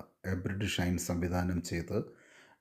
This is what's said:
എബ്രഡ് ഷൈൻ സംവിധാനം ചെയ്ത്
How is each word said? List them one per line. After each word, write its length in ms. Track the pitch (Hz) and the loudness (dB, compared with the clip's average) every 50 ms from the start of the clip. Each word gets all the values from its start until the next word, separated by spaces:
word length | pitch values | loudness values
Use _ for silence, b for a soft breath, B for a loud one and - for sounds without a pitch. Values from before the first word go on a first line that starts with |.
| - - _ _ - | -6 -10 _ _ -4
എബ്രഡ് 400 | 92 95 90 95 101 95 98 104 | -2 -2 -2 -2 -2 -2 0 0
ഷൈൻ 280 | 98 - - 90 90 90 | 0 2 2 2 2 2
സംവിധാനം 640 | 85 - - 90 85 90 87 87 87 87 92 90 87 | 2 0 0 0 0 2 2 2 2 2 2 0 0
ചെയ്ത് 340 | - - 87 85 82 - 98 117 - b b b b b b b b b b b | -2 -2 -4 -4 -2 0 0 -2 -2 b b b b b b b b b b b